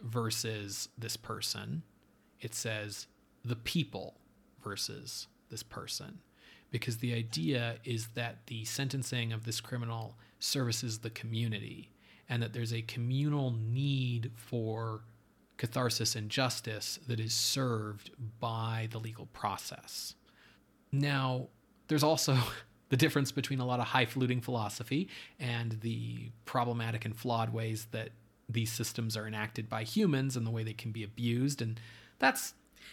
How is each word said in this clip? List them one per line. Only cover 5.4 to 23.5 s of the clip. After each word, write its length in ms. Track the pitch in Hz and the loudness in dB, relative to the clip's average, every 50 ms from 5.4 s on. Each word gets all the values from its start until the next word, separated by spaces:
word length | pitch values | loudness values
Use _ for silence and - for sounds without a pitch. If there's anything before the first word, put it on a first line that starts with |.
| _ _ | _ _
this 140 | 113 110 - | -12 -12 -12
person. 580 | - - 104 - - - - 95 - - - - _ _ _ - - - - - _ | -10 -10 -10 -8 -6 -6 -6 -6 -10 -14 -16 -20 _ _ _ -20 -20 -20 -20 -12 _
Because 280 | - 117 - 127 113 113 | -6 -4 -2 -2 -2 -2
the 160 | 123 120 117 | 0 0 0
idea 640 | 117 117 113 - 156 165 156 139 120 117 117 113 - - | 0 -2 -2 -2 0 2 2 2 2 0 -2 -4 -6 -4
is 260 | 131 120 110 110 - | -4 -2 -2 -4 -4
that 360 | - 123 120 117 113 - - | -4 -4 -4 -4 -4 -8 -12
the 180 | - 123 113 110 | -10 -8 -6 -6
sentencing 680 | - - - 139 131 - 135 120 - 127 123 117 113 113 | -4 -2 0 0 0 0 -2 -2 0 0 0 0 0 0
of 100 | 113 113 | -2 -2
this 160 | 117 110 - | -2 -4 -4
criminal 600 | - - 127 123 117 117 113 113 110 110 - - - - - _ | -4 -4 -4 -4 -2 -2 -2 -4 -4 -6 -10 -14 -20 -20 -10 _
services 600 | - - - 143 127 120 113 - 127 120 110 110 | -2 0 2 2 2 2 2 0 0 -2 -4 -4
the 100 | - 113 | -6 -6
community, 800 | 110 - - 113 113 113 117 113 107 101 110 117 - - - - - - - - - - - - | -6 -6 -6 -2 0 2 2 2 0 -2 -4 -8 -10 -12 -14 -16 -20 -20 -20 -20 -20 -20 -6 -2
and 140 | 131 120 117 | 0 0 0
that 100 | 110 113 | 0 0
there's 200 | 123 117 113 117 | -2 -2 0 0
a 80 | 113 113 | -2 -2
communal 680 | 113 - 123 117 123 131 135 143 147 147 147 135 127 | -4 -4 -2 0 2 2 4 4 4 4 4 2 2
need 800 | 117 113 110 113 120 131 139 143 139 135 127 123 120 117 113 113 113 | 2 2 0 2 2 2 2 2 2 2 2 2 2 0 -2 -2 -6
for 680 | - - - - 120 113 110 110 113 113 113 110 110 - - - - _ _ _ _ - _ _ - | -10 -8 -2 -2 0 0 0 0 0 -2 -2 -4 -6 -8 -14 -20 -20 _ _ _ _ -20 _ _ -2
catharsis 580 | - 113 - 127 127 120 - - 113 - - | -2 0 2 2 4 4 4 2 2 2 2
and 140 | 117 107 107 | 0 -2 0
justice 680 | - - 131 123 - - - 117 107 104 - - - - - 123 | 2 2 2 2 2 0 -4 -4 -4 -4 -4 -4 -6 -6 -4 -2
that 120 | 117 110 | -2 0
is 140 | 113 117 113 | 0 0 2
served 800 | - - - - 135 135 127 117 110 107 107 101 104 - - - - 120 107 - - | 2 2 2 2 2 2 2 2 0 0 -2 -6 -8 -12 -16 -12 -8 -8 -8 -6 -4
by 480 | 120 117 113 113 113 113 113 113 110 110 | -2 -2 0 0 0 0 0 0 -2 -2
the 80 | 113 113 | -4 -4
legal 260 | 113 113 110 113 110 - | -6 -6 -8 -10 -12 -14
process. 840 | - - - 104 95 - - - - - - - - - - - - - _ - - - - - - - _ _ _ _ _ _ | -8 -2 0 0 0 0 -4 -8 -10 -10 -12 -10 -10 -8 -8 -8 -10 -14 _ -20 -20 -20 -20 -20 -20 -20 _ _ _ _ _ _
Now, 560 | - 139 143 143 139 135 131 131 127 127 127 - - _ _ _ _ _ _ - | 0 2 2 4 4 4 4 2 2 0 -2 -6 -10 _ _ _ _ _ _ 2
there's 160 | 156 147 147 | 4 6 8
also 340 | 151 160 151 - - 135 127 117 - - - - | 6 6 6 6 6 6 6 6 4 0 -6 -12
<laughs> 260 | - - _ _ _ | -16 -20 _ _ _
the 80 | 135 123 | 4 6
difference 340 | 160 147 - 143 139 - | 6 6 6 4 2 4
between 280 | - 139 123 - | 0 -2 0 0